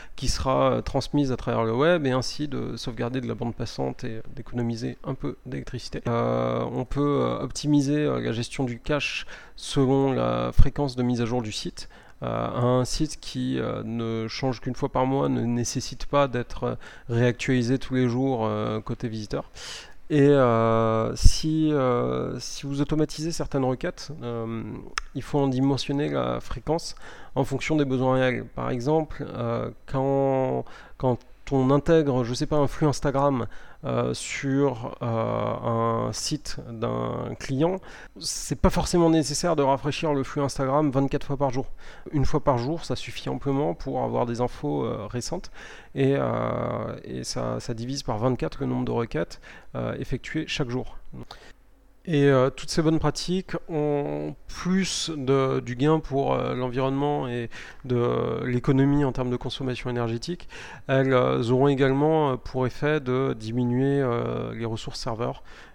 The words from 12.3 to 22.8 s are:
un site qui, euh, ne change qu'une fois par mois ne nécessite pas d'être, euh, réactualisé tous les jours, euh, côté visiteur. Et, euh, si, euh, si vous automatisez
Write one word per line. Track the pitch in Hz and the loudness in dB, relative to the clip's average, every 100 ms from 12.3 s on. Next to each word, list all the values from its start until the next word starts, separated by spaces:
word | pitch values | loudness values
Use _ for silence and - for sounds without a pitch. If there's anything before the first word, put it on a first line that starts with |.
| 113 117 113 123 127 | -2 -2 0 2 2
un | |
site | 123 - 156 - | 2 0 -2 -4
qui, | - 131 127 131 | -10 -6 -2 -2
euh, | 117 113 | -2 -4
ne | 107 117 113 113 113 | -4 -4 -2 -2 -4
change | - 131 120 | -2 -2 -2
qu'une | - 120 | -4 -4
fois | 135 | -2
par | 135 131 | 0 2
mois | 135 143 | 2 2
ne | 123 | 0
nécessite | 117 120 113 135 - 135 - | 0 0 -2 -4 -6 -6 0
pas | 143 139 | 2 2
d'être, | 123 117 - 123 | 0 -6 -4 -4
euh, | 117 - - - | -4 -10 -16 -4
réactualisé | 117 123 120 - 127 117 135 | 2 2 2 2 2 2 0
tous | - 127 | 0 0
les | 123 | 2
jours, | 120 135 127 110 | 2 0 0 0
euh, | 107 110 110 | 0 -2 -4
côté | - 117 113 | -4 -6 -6
visiteur. | 110 104 139 - - - - - - - | -6 -6 -6 -8 -14 -14 -14 -16 -16 0
Et, | 151 | 6
euh, | 139 143 123 113 113 113 113 110 113 123 | 8 8 6 6 4 4 4 2 0 8
si, | - - 156 156 156 | 8 8 2 2 2
euh, | 147 131 120 123 127 127 127 | 2 2 2 0 -2 -4 -6
si | - - 143 | -10 -10 -6
vous | |
automatisez | 139 | -2